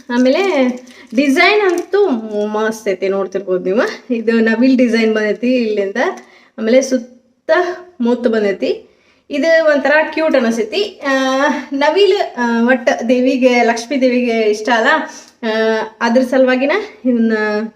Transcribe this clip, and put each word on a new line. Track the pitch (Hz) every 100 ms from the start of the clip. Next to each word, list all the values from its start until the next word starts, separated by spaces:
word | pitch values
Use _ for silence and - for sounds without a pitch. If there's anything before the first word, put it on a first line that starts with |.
| -
ಆಮೇಲೆ | 240 254 302 392 302 247 247 - - - 220
ಡಿಸೈನ್ | 285 277 359 427 392
ಅಂತೂ | 339 - 392 392 233 220 208 214
ಮಸ್ತ್ | 214 220 220 202
ಐತಿ, | 190 196
ನೋಡ್ತಿರ್ಬೋದು | 196 190 190 190 180
ನೀವು. | 180 208 415 - -
ಇದು | 233 220
ನವಿಲ್ | 226 220 226 262 254
ಡಿಸೈನ್ | 247 226 220
ಬಂದೈತಿ | 214 214 202 247 254
ಇಲ್ಲಿಂದ, | 220 208 196 214 330 370 - - _ -
ಆಮೇಲೆ | 220 254
ಸುತ್ತ | 269 254 - - _ _ -
ತ-, | 339 349 - - -
ಮುತ್ತು | 233 240 226
ಬಂದೈತಿ. | 220 202 190 269 440 - _ _ _ -
ಇದು | 285 330 330
ಒಂಥರ | 311 285 277 302 311
ಕ್ಯೂಟ್ | 311 311 262
ಅನಿಸ್ತೈತಿ. | 233 226 208 339 403 - 285
ಆ, | 269 262 269 294 294 -
ನವಿಲು, | 277 302 370 392 392
ಆ, | - - 240 233 233
ಒಟ್ಟ | 254 277 - 233
ದೇವಿಗೆ, | 254 262 262 254 240
ಲಕ್ಷ್ಮೀ | 226 233 - 285
ದೇವಿಗೆ | 254 247 240 226
ಇಷ್ಟ | 214 208 -
ಅಲ್ಲ, | 233 254 311 - - - _
ಆ, | 226 220 220 220 - -
ಅದ್ರ | 233 240
ಸಲುವಾಗಿನ | 254 262 254 254 277 381 403 -
ಇದನ್ನ | 254 240 226 214 214 208 214